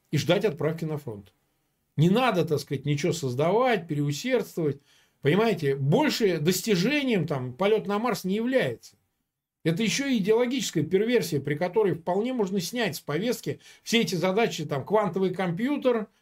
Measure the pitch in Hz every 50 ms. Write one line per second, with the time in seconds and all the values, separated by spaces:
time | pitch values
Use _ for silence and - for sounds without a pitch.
0 | _ _ - 139 113 147 175 202 214 202 143 - - - 165 - 165 156 156 147
1 | - 120 107 101 - - _ _ _ _ _ _ _ _ _ _ _ _ _ 139
2 | 151 175 196 240 262 240 196 175 156 - 151 - - - 147 139 - 147 147 143
3 | - 170 156 165 139 127 120 131 156 170 196 233 262 254 233 180 165 - 147 147
4 | 143 147 147 143 - 254 262 226 175 - - 185 160 147 - - _ _ _ _
5 | _ _ _ _ - 139 165 202 226 233 190 - 147 139 139 143 135 139 180 262
6 | 311 254 196 - 233 190 170 156 147 175 185 - - 226 202 170 180 247 294 294
7 | 277 254 226 185 143 - 147 131 127 127 123 - 190 202 220 208 165 185 202 208
8 | 233 247 196 - - 185 196 220 226 247 269 247 180 131 113 - - - _ _
9 | _ _ _ _ _ _ _ _ _ _ _ _ _ 160 165 185 226 202 - 262
10 | 277 277 254 220 175 208 214 233 247 240 269 254 196 - - 165 143 - 185 190
11 | 220 240 247 220 175 - 156 139 - 143 147 147 180 180 175 220 214 190 151 165
12 | - 180 175 196 226 254 262 240 202 180 196 196 170 - 233 247 226 175 165 -
13 | - - 143 160 - - - - - - - - - - - _ _ - 226 233
14 | 220 165 185 160 165 185 185 220 233 196 - - 147 143 147 135 - - 196 214
15 | 208 190 - 190 190 180 - 185 190 175 170 175 233 277 294 254 - 254 233 220
16 | 214 - _ _